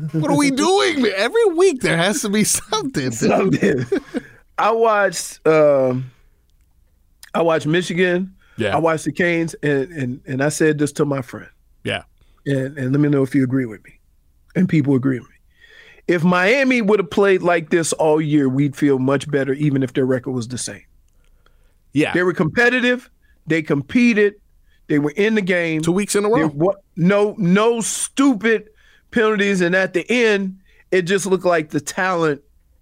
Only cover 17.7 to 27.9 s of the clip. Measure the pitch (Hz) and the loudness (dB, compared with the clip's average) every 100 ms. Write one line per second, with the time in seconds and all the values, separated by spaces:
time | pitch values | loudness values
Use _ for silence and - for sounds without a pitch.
17.7 | 170 160 - 156 156 156 147 135 131 143 | -2 0 0 2 2 2 2 2 2 -2
18.7 | - 147 135 131 139 147 143 135 139 151 | 0 0 2 2 -2 -2 -4 -2 -2 0
19.7 | 139 127 143 131 127 127 127 113 123 - | 0 -2 -2 0 -2 -4 -8 -8 -10 -10
20.7 | 101 - _ _ _ _ _ _ _ _ | -14 -20 _ _ _ _ _ _ _ _
21.7 | _ _ 135 147 170 180 175 170 240 240 | _ _ -2 0 0 0 0 -2 2 2
22.7 | 254 247 247 - _ _ _ - 160 156 | 2 0 -2 -6 _ _ _ -4 -4 -2
23.7 | 143 - 247 240 208 208 202 _ _ _ | -4 0 2 2 4 2 0 _ _ _
24.7 | _ - 151 147 147 214 220 185 180 170 | _ -4 -2 -2 0 0 0 0 -2 -2
25.7 | 156 165 180 202 202 208 233 160 143 180 | -2 -2 -2 -2 -2 0 0 0 0 -2
26.7 | 196 _ - 175 202 208 214 175 190 226 | -2 _ -2 0 2 0 0 0 2 2
27.7 | 233 - | 0 -4